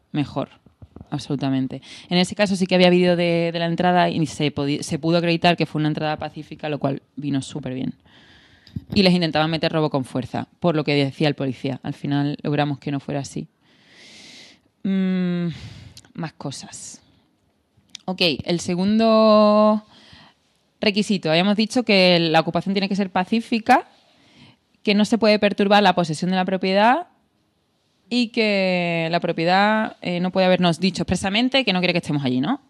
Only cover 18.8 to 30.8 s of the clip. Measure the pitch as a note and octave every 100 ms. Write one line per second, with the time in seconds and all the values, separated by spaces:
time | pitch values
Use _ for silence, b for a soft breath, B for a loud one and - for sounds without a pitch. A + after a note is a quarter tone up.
18.8 | G3 A3 A3+ A3 A3 G#3+ G#3 G#3 G#3+ G#3+
19.8 | - b b b b b _ _ _ -
20.8 | G#3 G3+ G3+ F#3 D#3 E3 G3+ G#3 G#3+ B3+
21.8 | A3+ G3 F3+ E3+ E3 D#3+ D#3+ E3+ F#3 G3
22.8 | F#3+ G3 F#3+ F#3 F3+ A3+ - A3+ A#3 C#4+
23.8 | - b b b b b b b _ _
24.8 | G#3 G#3 G#3 A3+ G#3+ G#3 G3+ G3 G3+ G#3
25.8 | G3+ F3+ E3 D3+ F3+ F#3 F#3 F#3+ F#3+ G3
26.8 | A3+ D4+ F4 _ _ _ _ _ _ _
27.8 | _ _ - B3 A#3 A#3 G#3+ G3+ F#3 F3+
28.8 | F3 E3 E3 E3+ E3+ E3 E3 F#3+ G#3 A3
29.8 | A3 - F3 F3 F3+ F#3+ F#3 F3+ F3 D#3+